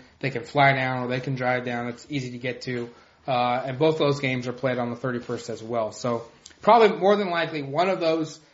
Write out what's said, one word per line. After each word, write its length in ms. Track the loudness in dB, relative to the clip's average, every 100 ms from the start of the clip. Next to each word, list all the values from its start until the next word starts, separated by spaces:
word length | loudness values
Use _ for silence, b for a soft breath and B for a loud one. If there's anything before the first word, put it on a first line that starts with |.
| B _
They 100 | -6
can 120 | -6
fly 300 | -2 4 4
down 320 | 4 0 -2
or 40 | -2
they 120 | -4
can 140 | -4
drive 320 | -2 0 0 -2
down. 220 | -4 -6
It's 180 | -8 -8
easy 220 | -6 -6
to 80 | -6
get 240 | -8 -6
to. 260 | -6 -6 -6 b b b -4
Uh, 340 | 0 0 0 -2
and 120 | 2
both 200 | 2 4
those 220 | 2 2
games 280 | -2 -2 -4
are 60 |
played 240 | -4 -2 -2
on 100 | -4
the 80 | -4
thirty-first 540 | -4 -4 -6 -8 -8
as 120 | -10
well. 300 | -6 -4 -4
So 320 | -4 -4 -4 -6 B B 0
probably 340 | 6 8 8 6
more 180 | 4
than 140 | 4 2
likely 320 | -2 -2 -4
one 300 | -2 0 0
of 100 | 2
those 400 | 2 0 -2 -10 b